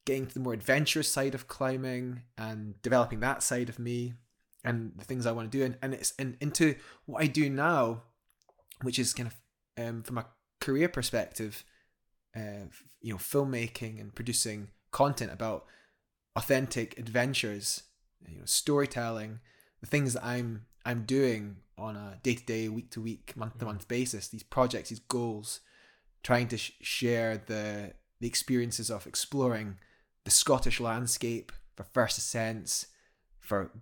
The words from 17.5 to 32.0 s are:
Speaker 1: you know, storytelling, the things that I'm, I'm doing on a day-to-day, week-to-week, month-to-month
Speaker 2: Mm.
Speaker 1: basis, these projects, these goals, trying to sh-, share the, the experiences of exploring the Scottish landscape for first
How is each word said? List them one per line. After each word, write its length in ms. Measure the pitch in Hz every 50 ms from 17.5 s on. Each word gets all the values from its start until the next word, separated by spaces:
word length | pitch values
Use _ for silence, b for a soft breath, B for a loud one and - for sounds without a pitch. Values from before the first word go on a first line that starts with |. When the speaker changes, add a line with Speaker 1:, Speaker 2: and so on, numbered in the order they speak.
| 104 101 101 - - - - _ _ _ _ _ _ _ -
Speaker 1:
you 100 | - 80
know, 80 | - 85
storytelling, 920 | - - - - 151 143 143 143 135 - 123 117 117 113 110 107 107 110 113 b b b b b b b b
the 60 | -
things 260 | - - 147 139 127 123
that 120 | - -
I'm, 400 | 120 120 123 120 117 113 107 107 _ _ _ _
I'm 180 | 120 120 120 110
doing 540 | 113 131 135 135 127 117 107 104 101 98 92 - _ _
on 180 | - 107 110 107
a 240 | 104 104 101 98 - -
day-to-day, 460 | 131 117 120 - - 113 110 113 110
week-to-week, 640 | 107 117 120 - - 117 110 113 110 - - - -
month-to-month 500 | 113 110 113 - - 120 107 104 95 -
Speaker 2:
Mm. 20 |
Speaker 1:
basis, 400 | - 120 123 127 123 - 101 -
these 160 | - - 110 -
projects, 460 | _ - 135 127 123 - 101 - -
these 100 | 117 110
goals, 600 | - - - 120 120 117 110 104 110 - - - b b b b b b b b b b _ _ -
trying 240 | - 123 120 123 120
to 80 | 120
sh-, 160 | 110 - - - _
share 560 | - - - - 127 117 120 117 113 113 110
the, 560 | 107 107 - 107 107 104 104 104 104 104 98 - - _ _ _ _
the 80 | 117
experiences 600 | 117 - - - - 127 123 120 120 117 - 110 -
of 160 | 110 101 -
exploring 720 | - - - - - 147 139 131 123 117 107 107 101 95 b b b b b b b b _ _
the 60 | 110
Scottish 480 | - - - - 139 127 - 120 110 -
landscape 720 | 120 113 113 120 123 120 - - 123 117 117 107 - - - - - - _
for 80 | - 117
first 340 | - - 131